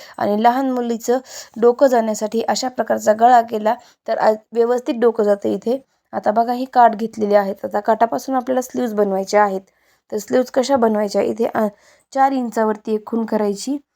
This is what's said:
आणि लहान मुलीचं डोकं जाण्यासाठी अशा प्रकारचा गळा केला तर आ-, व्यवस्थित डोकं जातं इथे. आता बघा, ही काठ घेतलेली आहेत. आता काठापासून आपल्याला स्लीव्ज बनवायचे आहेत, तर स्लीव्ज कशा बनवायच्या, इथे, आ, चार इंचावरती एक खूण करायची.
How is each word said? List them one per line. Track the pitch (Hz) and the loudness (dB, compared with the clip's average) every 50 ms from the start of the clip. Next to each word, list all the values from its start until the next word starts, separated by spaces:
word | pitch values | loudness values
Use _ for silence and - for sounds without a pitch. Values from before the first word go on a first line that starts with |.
| - - - - | -20 -16 -10 -6
आणि | - 202 208 208 220 | -4 -2 0 2 2
लहान | 233 240 269 269 262 | 2 2 2 0 -2
मुलीचं | 254 247 240 233 233 220 226 - 240 254 254 - - - - - - 226 | -2 -2 -4 -4 -6 -4 -2 -2 -2 -2 -4 -8 -16 -20 -20 -16 -4 2
डोकं | 220 240 240 240 285 | 2 2 4 4 4
जाण्यासाठी | 269 254 233 226 220 214 - 220 214 226 226 226 | 4 4 2 0 0 -2 -4 -6 -4 -4 -2 -2
अशा | - 214 202 269 254 | -2 -2 -2 -4 -6
प्रकारचा | 254 - 226 226 226 220 214 220 208 | -6 -4 -4 -2 -4 0 0 0 2
गळा | 214 226 247 254 240 226 | 4 6 6 6 6 4
केला | 233 233 214 208 214 240 247 - _ _ _ _ - | 2 -2 -4 -2 -2 -2 -2 -6 _ _ _ _ -6
तर | 220 - | -4 0
आ-, | - 214 220 220 - _ - | 2 0 0 0 -4 _ -2
व्यवस्थित | 233 226 233 247 247 240 - 285 | 0 0 0 0 -2 -2 -4 -2
डोकं | 226 226 233 220 - 208 | 0 0 0 2 2 2
जातं | 202 202 202 - 220 | 0 0 0 -2 -4
इथे. | 208 196 - 226 247 269 - _ _ _ _ _ - | -4 -4 -4 -4 -6 -6 -6 _ _ _ _ _ -10
आता | 214 - 208 | -6 -4 -2
बघा, | 208 226 233 240 240 | 0 0 0 0 -2
ही | 247 262 | -4 -6
काठ | 262 - 254 240 226 214 | -2 4 4 4 4 4
घेतलेली | 208 226 220 220 220 214 202 202 | 0 -6 -8 -6 -4 0 2 4
आहेत. | 208 196 196 196 - - | 4 2 0 -4 -8 -8
आता | 202 - 208 | -6 -6 -2
काठापासून | 208 - 220 220 233 226 - 262 - - 269 | 0 0 0 2 0 0 -2 -4 -4 -4 -4
आपल्याला | 254 240 262 254 254 | -4 -2 -2 -2 -4
स्लीव्ज | 247 - - 254 247 233 214 | -4 -4 -4 -4 -4 -2 0
बनवायचे | 208 208 196 190 190 196 190 - 208 | 0 0 0 0 -2 -4 0 0 2
आहेत, | 208 202 190 190 190 _ _ _ _ _ _ _ _ _ 220 | 2 2 0 -4 -8 _ _ _ _ _ _ _ _ _ -8
तर | 214 | -8
स्लीव्ज | - - 247 254 247 - | -4 -2 0 0 0 0
कशा | - 269 247 247 277 | 0 -2 0 2 2
बनवायच्या, | 254 226 226 214 208 214 202 202 196 214 | 2 2 2 0 0 -2 -2 0 0 0
इथे, | 220 220 214 226 | -2 -2 -2 -4
आ, | - - - 220 208 - _ _ _ _ _ _ _ - | -2 -2 -2 -2 -4 -4 _ _ _ _ _ _ _ 0
चार | 269 269 277 269 | 2 2 2 2
इंचावरती | 262 247 233 - 233 220 214 214 220 - 220 214 | 0 -4 -4 -2 0 0 0 -2 -2 -4 -4 -4
एक | 214 214 | -4 -4
खूण | - 226 226 226 | -4 -4 -4 -2
करायची. | 220 226 214 214 202 202 202 - 254 285 285 - _ _ | -2 -2 -2 0 -2 -4 -4 -6 -6 -6 -6 -8 _ _